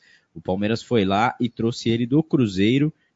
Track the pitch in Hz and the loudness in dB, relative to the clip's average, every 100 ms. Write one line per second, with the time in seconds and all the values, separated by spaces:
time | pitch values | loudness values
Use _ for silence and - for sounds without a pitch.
0 | _ _ _ - - 95 104 113 - 120 | _ _ _ -12 -6 -4 -2 -4 0 0
1 | 95 98 120 - 120 - 113 117 - 113 | 2 2 0 -2 -6 -4 -4 -4 -2 -2
2 | 120 139 160 160 117 92 101 131 151 - | 0 0 2 0 0 2 2 2 0 -4
3 | _ | _